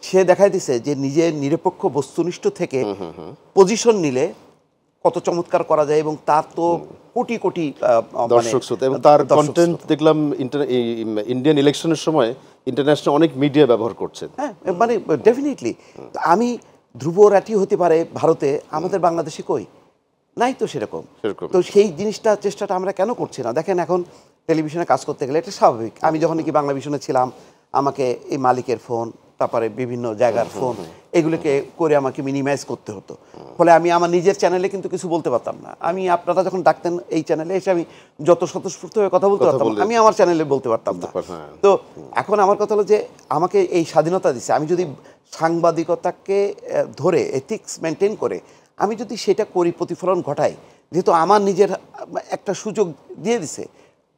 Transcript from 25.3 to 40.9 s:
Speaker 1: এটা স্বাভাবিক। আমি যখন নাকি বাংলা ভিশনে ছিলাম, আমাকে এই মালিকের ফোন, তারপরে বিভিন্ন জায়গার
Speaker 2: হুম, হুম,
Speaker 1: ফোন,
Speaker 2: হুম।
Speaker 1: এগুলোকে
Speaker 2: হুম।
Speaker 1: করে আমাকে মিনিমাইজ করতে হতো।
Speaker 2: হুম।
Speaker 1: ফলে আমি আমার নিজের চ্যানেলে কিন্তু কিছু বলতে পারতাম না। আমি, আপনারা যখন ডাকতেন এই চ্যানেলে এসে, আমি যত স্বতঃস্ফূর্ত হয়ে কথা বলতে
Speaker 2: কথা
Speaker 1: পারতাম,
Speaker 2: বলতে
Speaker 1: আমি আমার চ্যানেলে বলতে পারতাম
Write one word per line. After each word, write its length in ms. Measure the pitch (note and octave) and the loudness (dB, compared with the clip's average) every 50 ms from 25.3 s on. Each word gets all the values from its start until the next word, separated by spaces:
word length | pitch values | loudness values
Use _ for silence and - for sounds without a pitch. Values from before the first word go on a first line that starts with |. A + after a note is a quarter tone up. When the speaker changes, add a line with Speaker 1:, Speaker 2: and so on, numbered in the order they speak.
| C#3 E3 | -2 -4
Speaker 1:
এটা 120 | E3 G3+ | -4 -4
স্বাভাবিক। 420 | F#3+ - A3+ F3 C3+ A2+ A2+ G#2+ - - | -4 2 2 2 2 0 -6 -8 -6 -2
আমি 180 | - D#3+ D#3+ D#3 | -2 0 0 0
যখন 180 | D#3+ D#3 E3 | 0 0 0
নাকি 140 | E3 D#3 D#3 | -2 -2 0
বাংলা 220 | C#3+ D3+ C#3+ C#3+ | 0 0 0 0
ভিশনে 260 | C#3 C3+ A#2+ D3 D3 C3+ | -4 -4 -6 -6 -8 -8
ছিলাম, 340 | - - C3+ B2+ B2+ B2+ - - - - _ _ _ _ | -6 -2 0 0 0 -2 -4 -14 -20 -20 _ _ _ _
আমাকে 460 | - C3 C#3 C#3 - - C3+ B2+ A#2+ A#2+ - | -2 0 0 0 -2 -2 -2 -2 -2 -4 -6
এই 120 | - - | -8 -6
মালিকের 420 | C3+ C3 B2+ B2 B2+ A#2+ - A#2 G#2+ | 0 2 2 2 2 0 -4 -6 -6
ফোন, 340 | - - A#2+ A2+ A#2 A2+ - - _ _ _ - | -4 -6 -6 -6 -6 -6 -10 -16 _ _ _ -6
তারপরে 300 | C3 - - A#2+ A2+ A2 | -4 -2 -2 -2 -2 -2
বিভিন্ন 460 | G#2+ B2+ B2+ A#2+ B2 A#2+ A#2+ A#2 A2 | -4 -6 -6 -6 -6 -6 -6 -6 -2
জায়গার 320 | G#2 B2 A#2+ G#2+ A#2 A2 - - | 0 0 2 2 0 -2 -4 -4
Speaker 2:
হুম, 80 | G2+ | -6
হুম, 120 | F2+ B2+ - | -4 -4 -6
Speaker 1:
ফোন, 100 | - E2+ | -8 -12
Speaker 2:
হুম। 80 | D#2+ - - _ - | -16 -16 -20 _ -2
Speaker 1:
এগুলোকে 480 | - F3 D#3 D#3+ D#3+ D#3+ E3 D#3 C#3 C#3 | 0 0 0 0 -2 -2 -2 0 -2 -2
Speaker 2:
হুম। 100 | C3+ - - | -2 -6 -6
Speaker 1:
করে 200 | - E3+ D#3 D3 | -2 0 2 2
আমাকে 260 | C#3+ C#3 C3 B2+ - | 2 2 0 -6 -6
মিনিমাইজ 420 | C#3 C3+ C#3 C#3 C3 C#3 C#3+ C3 - | -6 -4 -4 -2 -2 -2 -4 -4 -6
করতে 280 | - A#2+ - - - | -8 -10 -10 -10 -12
হতো। 240 | G#2+ F#2+ - - - - - _ - | -14 -14 -14 -18 -20 -20 -20 _ -20
Speaker 2:
হুম। 200 | - - - - | -20 -20 -8 0
Speaker 1:
ফলে 160 | - E3+ E3+ | 2 6 8
আমি 180 | E3 D#3+ E3 F3 | 8 6 6 4
আমার 200 | E3+ E3+ F3 E3+ | 2 2 2 2
নিজের 240 | F3 F3+ E3 G3 F#3+ | 2 2 2 2 2
চ্যানেলে 340 | - G3 F3 F3+ F#3 F3+ G3 | 2 0 0 0 0 -2 -2
কিন্তু 200 | G3 F#3+ E3+ F3+ | -4 -6 -8 -6
কিছু 200 | F3 E3 F3+ F3 | -8 -8 -6 -4
বলতে 220 | D#3+ E3 C#3+ D#3 | -4 -2 -2 0
পারতাম 260 | B2 A2+ - - - - | -2 -2 -2 -4 -12 -12
না। 140 | - - - - | -14 -18 -14 -6
আমি, 280 | - E3+ F3 F#3+ F#3+ F#3 | -6 -4 -4 -2 0 0
আপনারা 360 | F3 E3+ - F3 F3 F#3 F#3 | 0 0 0 0 0 0 0
যখন 180 | F#3 F3 F#3+ | 0 -2 0
ডাকতেন 360 | E3 E3+ D#3 - - F3 F3 F3 - - | 2 2 2 2 -2 -6 -6 -6 -6 -4
এই 120 | E3 D#3+ | -4 -4
চ্যানেলে 320 | D3+ - D#3+ D#3 D#3+ E3 F#3+ | -2 -2 -4 -4 -2 -4 -4
এসে, 160 | F#3 F3+ G3 | -4 0 0
আমি 140 | F#3 E3+ D#3+ - - - - _ _ - | 0 0 -2 -6 -12 -20 -20 _ _ -2
যত 220 | D3+ E3 F3 E3+ F3+ | 4 4 4 4 2
স্বতঃস্ফূর্ত 540 | D3 - F#3 - G3 - - - E3 - A3 | -4 -6 -8 -8 -10 -12 -12 -14 -6 -2 0
হয়ে 100 | G3+ F#3 | 0 2
কথা 160 | F3+ F#3 F#3 G3+ | 2 2 2 2
বলতে 140 | G3+ G3 | 2 4
Speaker 2:
কথা 100 | B2 D#3 | 4 2
Speaker 1:
পারতাম, 160 | C#3 B2+ C#3 A2+ | 2 2 2 0
Speaker 2:
বলতে 140 | G#2+ G#2 | 0 0
Speaker 1:
আমি 140 | F3+ G#3+ A#3 | 0 2 4
আমার 160 | A3+ A3 A3 | 6 6 6
চ্যানেলে 320 | G3 - F#3+ F3 F3 D#3+ D#3+ | 6 4 4 4 4 0 0
বলতে 240 | C#3+ C#3 C3 - B2 | 0 -2 -2 0 -2
পারতাম 260 | A2 A2+ - G2+ | -2 -2 -2 -6